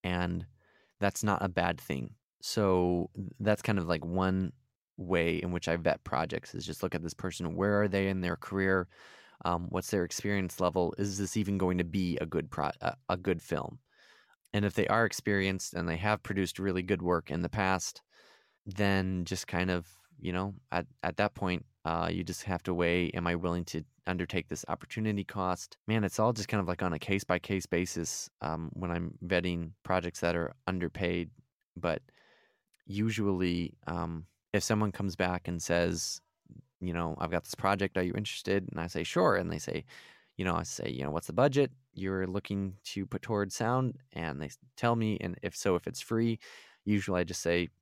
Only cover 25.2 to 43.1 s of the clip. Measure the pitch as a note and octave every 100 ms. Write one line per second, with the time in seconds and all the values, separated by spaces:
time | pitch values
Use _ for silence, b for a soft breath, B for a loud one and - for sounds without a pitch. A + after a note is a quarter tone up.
25.2 | F#2 G#2 F#2 F2+ - - - A2+ G2 -
26.2 | A2 A2 G2 G#2+ F2 F2+ F#2 D#2 - G2
27.2 | - F2 - G2 - F2 F2+ - D#2+ -
28.2 | - _ D2+ D#2+ D#2+ - F2 E2+ E2+ -
29.2 | F2 F2+ F2+ E2+ E2 - - F#2 F2 -
30.2 | F2 E2+ E2+ - - F#2 E2+ - F2+ F2
31.2 | E2+ - _ _ _ - E2+ D#2 _ b
32.2 | b b b b b _ - G2 A2 G#2+
33.2 | G2+ F#2 F2+ F2 E2 - - E2+ E2+ E2
34.2 | F2 _ _ G2+ - G#2+ G#2+ - G2 F2
35.2 | F2+ F2+ - E2+ - F2 F2 E2+ - -
36.2 | _ _ _ - _ _ F2+ E2+ E2+ D2+
37.2 | E2 E2+ - - G2 G2 G2 F#2 F2+ F2+
38.2 | G#2 - - G2 F#2 - E2+ D#2+ F2 E3+
39.2 | F3 F#2 F2 E2 - D#2 - B B B
40.2 | B - F#2 E2+ E2+ - - B1+ C#2+ D#2
41.2 | - E2 C#3+ C#3 C3 - _ - F#2+ F#2+
42.2 | F#2 G2 - G2+ F#2+ F#2+ - G2 F#2+